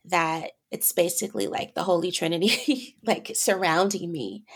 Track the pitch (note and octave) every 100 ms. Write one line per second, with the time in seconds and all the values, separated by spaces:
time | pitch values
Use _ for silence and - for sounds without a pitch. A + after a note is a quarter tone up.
0 | E3+ F3 E3 E3 - - _ - - -
1 | E3+ F3 G3+ - - - - - F3 F3
2 | F3 - E3 E3+ G3+ - - C#4+ - -
3 | A3 G3 - A3 - F#3+ F#3 E3 G3 G3
4 | F3 D#3+ G#2 G2+ -